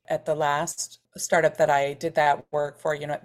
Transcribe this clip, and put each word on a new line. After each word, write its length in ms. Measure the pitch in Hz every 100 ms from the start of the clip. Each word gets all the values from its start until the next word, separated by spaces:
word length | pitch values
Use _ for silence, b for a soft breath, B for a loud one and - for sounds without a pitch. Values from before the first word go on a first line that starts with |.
| -
at 180 | 156 165
the 80 |
last 640 | 156 147 143 165 - - - _ -
startup 420 | - 175 156 -
that 120 | 151
I 220 | 143 139
did 220 | 139 165 156
that 280 | 147 143 -
work 300 | 147 147 -
for, 120 | 160
you 120 | 147 147
know, 140 | 143